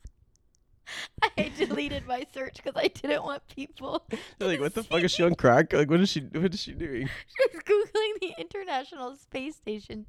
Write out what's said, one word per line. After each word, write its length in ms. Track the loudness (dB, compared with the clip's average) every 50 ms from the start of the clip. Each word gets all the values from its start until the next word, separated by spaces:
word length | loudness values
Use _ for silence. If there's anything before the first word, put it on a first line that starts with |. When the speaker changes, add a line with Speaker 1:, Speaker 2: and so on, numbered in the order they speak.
| -20 -20 -20 _ _ _ _ _ _ _ _ _ _ _ _ _ _ -14 -12 -12 -12 -12 -4 -2 -2 0 0
Speaker 1:
I 140 | -2 -2 -2 -2 -2
deleted 480 | -2 -2 0 -2 -4 -4 -4 -6 -4
my 180 | -4 -6 -6 -6 -8 -10
search 300 | -10 -10 -10 -10 -8 -8
'cause 120 | -4 -2
I 100 | 0 0 0
didn't 360 | 0 -2 -2 0 0 0 -2
want 180 | -4 -6 -8 -10 -14
people 580 | -12 -12 -12 -12 -12 -12 -8 -6 -6 -6 -4
<laughs> 320 | -6 -8 -8 -8 -12 -8 -2
Speaker 2:
They're 100 | 0 0
like, 100 | 0 2
Speaker 1:
to 40 | 0
Speaker 2:
"What 120 | -2 -2
the 80 | -4 -4
Speaker 1:
see. 40 | 0
Speaker 2:
fuck, 140 | 0 2 2
is 80 | 2
she 140 | 2 4 4
on 100 | 4 4
crack? 380 | 6 6 8 8 8 6 6 4
Like, 180 | 2 4 6
what 100 | 6 4
is 80 | 4 4
she, 100 | 2 -2
what 340 | -4 -4 -2 0 0 0 0
is 60 | -2
she 120 | -6 -10 -8
doing?" 340 | -8 -8 -6 -4 -4 -4 -4 -6 -8
Speaker 1:
<laughs> 60 | -12
She's 340 | -12 0 2 2 2 2 -2 0
Googling 580 | 2 4 4 4 2 0 0 0 0 -2 -4
the 140 | -6 -6 -6 -8
International 760 | -10 -10 -8 -8 -6 -4 -4 -4 -4 -6 -10 -10 -10 -10 -10
Space 400 | -12 _ _ -8 -8 -6 -8 -10
Station 500 | -10 _ -8 -8 -8 -10 -12 -12 -12 -12